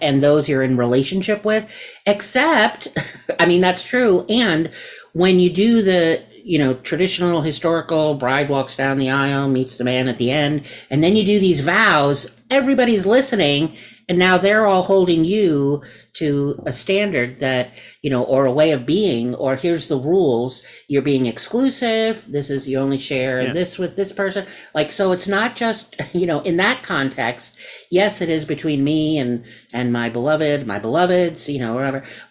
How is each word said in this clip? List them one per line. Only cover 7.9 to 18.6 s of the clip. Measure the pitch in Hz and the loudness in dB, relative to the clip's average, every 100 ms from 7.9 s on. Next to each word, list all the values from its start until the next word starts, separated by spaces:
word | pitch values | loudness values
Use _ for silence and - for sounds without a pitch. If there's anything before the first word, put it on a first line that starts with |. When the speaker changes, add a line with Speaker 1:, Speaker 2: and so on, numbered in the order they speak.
| 160 151 | 0 0
Speaker 1:
bride | 143 127 135 143 | 0 0 0 0
walks | 139 131 | -2 -4
down | - 139 135 | -4 -2 0
the | 131 | 0
aisle, | 135 139 139 139 | 0 0 0 0
meets | 127 127 - | 0 -2 -4
the | |
man | 123 127 127 | -2 0 -2
at | 120 | -2
the | 123 | -2
end, | 143 143 147 - - - | 0 0 -2 -6 -18 -4
and | 139 | 0
then | 165 | 2
you | 214 | 4
do | 196 208 | 2 2
these | 190 156 | 4 2
vows, | 139 185 220 160 143 143 - - _ | 2 2 4 4 2 0 -6 -18 _
everybody's | 269 262 262 240 214 185 | 0 2 2 2 2 4
listening, | 247 269 214 147 143 156 - - - - | 2 2 0 2 2 0 -4 -20 -20 -2
and | 175 | 2
now | 185 185 | 4 4
they're | 196 214 214 | 4 4 4
all | 185 | 2
holding | 185 196 180 165 | 4 2 4 2
you | 160 214 196 147 139 143 - - _ | 2 2 2 2 0 -2 -6 -20 _
to | - 156 143 143 139 151 | -6 -2 0 -2 -4 -8
a | |
standard | 127 - 196 208 160 123 127 | -8 -2 -2 0 -2 -4 -4
that, | 135 127 123 - - - | -2 -2 -4 -10 -20 -8
you | 147 | -2
know, | 127 | -2
or | 123 135 | 0 2
a | 135 | 2
way | 131 | 4